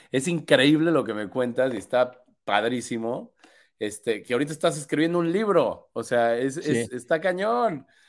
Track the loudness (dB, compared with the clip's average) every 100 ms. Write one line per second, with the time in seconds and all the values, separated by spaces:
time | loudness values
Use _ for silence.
0 | -6 -4 -2 -2 4 6 6 4 4 2
1 | 0 -4 -6 -2 -2 0 -2 -2 -2 0
2 | 0 -2 _ _ 0 0 2 -2 -4 -6
3 | -4 -6 -10 _ _ _ _ -8 -8 -6
4 | -4 -4 -2 -2 -2 -2 -2 -2 -4 0
5 | 0 0 0 0 2 2 2 -2 _ -10
6 | -2 0 2 0 -2 -4 -2 -2 -2 -6
7 | -4 -2 -2 -2 -2 0 -2 -4 -12 _